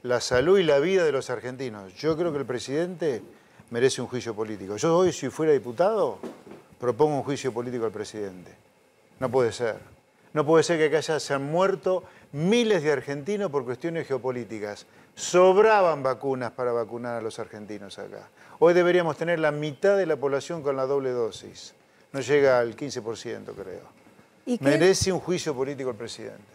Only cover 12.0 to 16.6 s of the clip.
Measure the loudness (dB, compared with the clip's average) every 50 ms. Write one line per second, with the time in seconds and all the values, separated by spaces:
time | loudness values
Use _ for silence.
12 | -4 -10 -20 -20 -20 _ -6 -2 2 2 4 4 4 4 2 2 2 2 0 0
13 | -2 -6 -8 -6 -4 -4 -4 -4 -4 -2 -4 -4 -4 -4 -8 -6 -6 -6 -6 -6
14 | -4 -4 -6 -4 -4 -4 -4 -4 -8 -10 -10 -10 -8 -10 -10 -12 -16 _ _ -20
15 | -20 _ _ -10 -6 2 4 6 6 8 8 8 6 8 6 6 6 4 2 2
16 | 0 -2 -2 -2 -2 -4 -4 -2 -4 -8 -6 -4